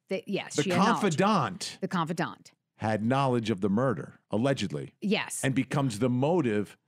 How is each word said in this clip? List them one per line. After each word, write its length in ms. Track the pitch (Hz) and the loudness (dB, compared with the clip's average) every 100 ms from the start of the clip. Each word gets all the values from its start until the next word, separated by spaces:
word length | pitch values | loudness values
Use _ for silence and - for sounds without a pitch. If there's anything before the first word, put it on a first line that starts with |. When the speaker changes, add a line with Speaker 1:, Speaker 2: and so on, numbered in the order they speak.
| _ | _
Speaker 1:
they, 140 | 190 - | -8 -4
yes, 300 | 180 - - | -6 -2 -2
Speaker 2:
The 80 | |
Speaker 1:
she 60 | 190 | 0
had 60 | 175 | 2
knowledge. 400 | 196 151 202 147 | 4 2 0 2
Speaker 2:
confidant 600 | 196 202 113 90 - - | 2 2 0 -4 -10 -8
Speaker 1:
The 60 | 185 | -4
confidant. 640 | 180 160 180 131 - - _ _ _ | -2 -2 -2 -4 -6 -20 _ _ _
Speaker 2:
had 260 | 107 107 | -2 0
knowledge 480 | 113 135 135 123 110 | 2 2 4 2 0
of 100 | 98 | 0
the 80 | 101 | 2
murder, 500 | 101 131 104 - - _ | 2 2 -2 -8 -18 _
allegedly. 640 | 107 135 131 98 73 67 _ | 0 0 0 -2 -6 -8 _
Speaker 1:
Yes. 400 | 202 196 120 - | -2 -2 -2 -4
Speaker 2:
And 100 | 135 | 0
becomes 460 | 131 - 147 135 101 | 0 0 0 0 0
the 100 | 127 | 0
motive 680 | 123 143 180 123 104 95 - | 2 2 2 2 0 -4 -10